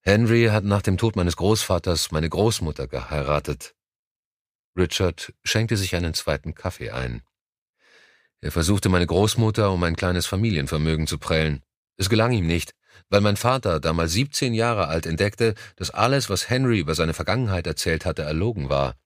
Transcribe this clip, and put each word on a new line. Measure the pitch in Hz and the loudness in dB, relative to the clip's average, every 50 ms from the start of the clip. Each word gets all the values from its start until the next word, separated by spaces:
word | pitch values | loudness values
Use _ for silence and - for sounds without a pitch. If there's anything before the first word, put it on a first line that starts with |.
„Henry | _ 92 101 107 117 110 117 117 117 | _ 4 4 4 6 4 4 4 4
hat | 113 104 107 98 | 4 2 2 2
nach | 101 101 101 | 2 0 2
dem | - - 92 90 | 2 2 0 2
Tod | - 113 104 | 0 0 0
meines | - 90 87 82 | 2 0 0 0
Großvaters | - 85 98 110 104 - - 95 87 - 92 85 78 - - | 0 2 2 2 2 2 0 0 0 0 0 0 0 -2 -2
meine | - 78 78 80 | -2 -2 -2 -2
Großmutter | 78 85 101 117 117 - 87 78 76 - 71 | 0 2 2 2 2 0 -4 -6 -6 -6 -8
geheiratet.“ | 69 - 65 62 - 76 76 69 67 73 76 73 - 73 69 - - _ _ _ _ _ _ _ _ _ _ _ _ _ _ _ _ _ _ _ _ _ | -8 -8 -10 -8 -6 -6 -4 -2 0 0 0 0 -4 -8 -8 -10 -20 _ _ _ _ _ _ _ _ _ _ _ _ _ _ _ _ _ _ _ _ _
Richard | 90 90 82 - - 98 87 82 - - - - _ _ | 0 0 0 2 0 0 0 -2 -4 -14 -16 -18 _ _
schenkte | - - 110 113 110 120 | -2 0 0 0 0 0
sich | 101 98 90 - | -2 0 -2 -2
einen | 85 87 82 80 | -2 -2 -2 -4
zweiten | - - - 76 69 - 80 82 | -4 -2 -2 -4 -4 -4 -10 -12
Kaffee | - - 92 - - - 55 | -6 -8 -8 -8 -6 -10 -8
ein. | 53 64 64 62 60 57 - _ _ _ _ _ _ _ _ _ _ _ _ _ _ _ _ _ _ _ _ _ _ _ | -6 -6 -6 -6 -6 -8 -10 _ _ _ _ _ _ _ _ _ _ _ _ _ _ _ _ _ _ _ _ _ _ _
„Er | - 76 | -10 -4
versuchte, | - 85 82 80 104 98 - 98 | -2 0 2 2 2 2 2 2
meine | 92 90 87 | 4 4 2
Großmutter | 80 82 90 101 107 - - 113 110 101 - 107 98 | 2 2 2 2 2 2 2 0 2 2 2 0 0
um | 95 87 | 2 0
ein | 87 85 82 | 0 -2 -2
kleines | - - 90 90 90 82 | -2 -2 0 0 -2 -2
Familienvermögen | - - 95 107 117 101 76 69 69 - 76 76 80 80 78 78 | -2 -2 0 0 0 0 0 -2 -2 -2 0 0 0 0 0 -2
zu | - 82 73 | -4 -4 -8
prellen. | - - 85 80 80 78 73 69 _ _ _ _ _ _ _ | -2 0 0 2 2 0 -2 -4 _ _ _ _ _ _ _
Es | - 95 95 | -4 0 2
gelang | 113 107 110 120 | 2 2 4 2
ihm | 127 107 90 | 2 2 2
nicht, | 80 85 85 - - - _ _ _ _ - _ _ | 2 0 0 -2 -6 -14 _ _ _ _ -20 _ _
weil | 98 101 | 2 4
mein | 101 104 104 | 4 4 2
Vater, | 104 - 120 131 135 - 104 85 78 | 2 2 0 0 0 0 0 -2 0
damals | 69 82 80 82 82 82 | 0 0 0 2 0 0
siebzehn | 80 110 139 143 - - 143 123 117 | 0 -2 -2 -2 -2 -2 -2 0 0
Jahre | 110 113 120 117 104 90 73 | 0 0 0 0 0 0 0
alt, | 80 85 82 | -2 -2 -2
entdeckte, | 82 80 80 98 104 - - 120 113 104 - - - _ | -2 0 0 0 0 0 0 0 0 0 -2 -12 -20 _
dass | _ 95 - | _ -10 -8
alles, | - - 107 120 139 139 123 - | -2 0 2 2 2 0 0 -2
was | 98 92 - - | -4 -4 -2 -2
Henry | 127 131 135 127 117 101 | 0 0 2 2 2 2
über | 80 73 80 | 0 0 0
seine | 80 82 80 78 | 0 0 0 0
Vergangenheit | - 85 - 98 127 127 107 95 87 80 | -2 -2 -2 -2 0 0 -2 -2 -2 -2
erzählt | 85 - - - 87 80 78 - | -4 -6 -4 -2 -2 -2 -2 -2
hatte, | 90 78 - | -4 -4 -4
erlogen | 78 73 78 80 95 117 117 - 71 67 | -4 -4 -2 -2 -2 -2 -2 -4 -4 -2
war. | 67 69 69 65 62 _ _ | 0 0 0 -2 -4 _ _